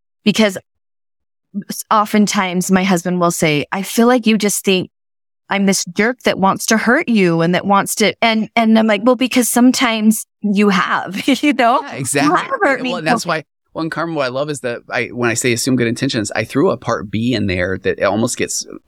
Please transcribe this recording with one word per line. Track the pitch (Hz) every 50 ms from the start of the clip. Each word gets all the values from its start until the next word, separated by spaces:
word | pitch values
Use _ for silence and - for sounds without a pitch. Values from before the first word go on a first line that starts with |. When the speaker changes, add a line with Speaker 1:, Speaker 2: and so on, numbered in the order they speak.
| _ _ _ _ -
Speaker 1:
because | 214 - - 220 208 185 - - _ _ _ _ _ _ _ _ _ _ _ _ _ _ _ _ _ - 202 - -
s-, | - - - -
oftentimes | 220 214 208 214 - 214 208 185 - 208 190 180 175 180 175 -
my | 190 185 185
husband | 190 185 175 - 185 180 180
will | 175 170
say, | 165 - 180 156 151 147 - -
"I | - 196
feel | 185 - - 240 226
like | 240 247 254 220
you | 220 220 196
just | 208 208 - - -
think | 202 190 185 - - _ _ _ _ _ _ _ _ _ _ _ -
I'm | 190 202 196
this | 196 190 - - 180 170
jerk | - 208 233 254 -
that | - 214 - -
wants | 190 190 - 220 -
to | - 226
hurt | 220 - 220 240 311 359 -
you | 233 208 185 175 165 165
and | 165 170 180
that | 175 -
wants | 196 196 196 214 190 -
to," | - 214 185 - -
and, | 233 226 220 220 214 - -
and | 233 226 220 220 220
I'm | 220
like, | 220 208 202 208
"Well, | 254 254
because | 226 262 240 - 254 233 -
sometimes | - 247 240 254 247 - 262 233 226 220 214 220 214 - - _ _ _
you | 202 208 196 202 208 202
have, | 190 185 131 - 214 156 - 160 180 240 - 294
<laughs> | 262 -
you | - 294
know? | 247 - 247 233 254 311
Speaker 2:
Yeah, | 285 277 -
Speaker 1:
You | -
Speaker 2:
exactly. | 139 120 - 143 - 202 - -
Speaker 1:
have | - - 539 466
hurt | 403 285 269 -
me | 262 254
Speaker 2:
Well, | - 175
and | 156
that's | 156 - 226 -
Speaker 1:
before." | 170 160 160
Speaker 2:
why, | - _ _ _ _ _ -
well, | -
and | 160 160
Carmen, | - 151 165 170 165
what | 147 135
I | 127
love | 123 131 147 151
is | 147 135
that | - 120 120 101 - -
I, | 98 123 117 -
when | - 123 120 117
I | 113
say | 120 - 127
assume | 117 117 - 135 127
good | 123 120
intentions, | 113 120 - 131 139 - 117 101 -
I | - - 110
threw | - - 135 165 190
a | -
part | - - - 117 - - 110
B | - 107 117 123 127
in | 107 101
there | 101 90 92 90 95 95 92
that | - 98 85 -
it | 90
almost | 101 95 110 117 - -
gets | - 92 - - - - - 50 - _